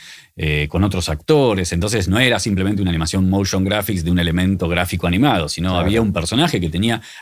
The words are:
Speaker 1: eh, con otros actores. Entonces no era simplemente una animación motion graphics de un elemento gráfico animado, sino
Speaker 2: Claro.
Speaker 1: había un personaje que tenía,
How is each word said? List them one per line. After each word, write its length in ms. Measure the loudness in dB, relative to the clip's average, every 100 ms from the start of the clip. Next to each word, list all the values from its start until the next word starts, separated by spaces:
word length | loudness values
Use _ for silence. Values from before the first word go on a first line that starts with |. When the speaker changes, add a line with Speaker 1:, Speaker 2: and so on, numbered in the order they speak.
| -20 -20 -20 -6
Speaker 1:
eh, 320 | -2 0 -2
con 160 | 0
otros 240 | 0 0 -4
actores. 640 | -4 2 4 4 2 -2
Entonces 340 | -2 0 -2 0
no 120 | 2
era 200 | 4 2
simplemente 440 | 0 0 0 0
una 80 | 0
animación 400 | 0 -2 0 2
motion 340 | 2 0 0
graphics 400 | 0 0 -2 -2
de 60 | 0
un 80 | 2
elemento 500 | 2 2 2 0 0
gráfico 380 | 0 -2 -2 0
animado, 420 | 2 2 2 -2
sino 220 | -4 -2
Speaker 2:
Claro. 160 | 0 0
Speaker 1:
había 160 | 2
un 100 | 0
personaje 480 | -2 -2 0 0 0
que 80 | -2
tenía, 320 | -2 -2 -2 -8 -8